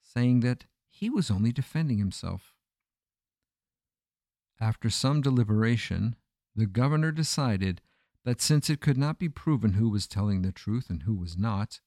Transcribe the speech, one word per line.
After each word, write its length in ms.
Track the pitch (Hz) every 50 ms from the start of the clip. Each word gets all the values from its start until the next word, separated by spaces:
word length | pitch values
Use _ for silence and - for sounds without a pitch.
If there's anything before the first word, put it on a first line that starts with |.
saying 400 | _ _ - 120 123 123 123 123
that 260 | 117 123 123 - - _ _ _ _ _
he 220 | _ _ - 220
was 200 | 269 240 165 -
only 200 | 101 95 104 117
defending 480 | 120 143 135 - - 156 165 151 123 104
himself. 560 | 101 98 92 - - 90 90 95 - - _ _ _ _ _ _ _ _ _ _ _ _ _ _ _ _ _ _ _ _ _ _ _ _ _ _ _ _ _ _ _ _ _ _ _ _ _ _ _ _ _ _
After 280 | 113 110 110 - - 117
some 320 | 107 - - 135 143 151
deliberation, 960 | 139 139 131 123 117 104 107 107 110 113 120 113 - - - 87 98 110 117 _ _ _ _ _ _ _ _
the 120 | 104 110
governor 440 | 101 95 113 123 139 151 156 156 160
decided 720 | 156 156 160 - - - 143 127 107 95 98 95 90 90 _ _ _ _ _ _ _ _ _
that 180 | 123 123 -
since 300 | - - 151 147 - -
it 100 | 156 143
could 160 | - 151 139
not 220 | 127 139 147 160 -
be 100 | 180 170
proven 440 | 147 - - - 156 127 104 110 95
who 160 | 98 113 117
was 180 | 104 104 95
telling 360 | - - 101 101 104 101 95 90
the 100 | 95 92
truth 360 | - - - 107 120 131 -
and 140 | 92 78 67
who 120 | 95 107
was 220 | 95 87 85 82
not 440 | 87 101 117 107 98 104 - - - _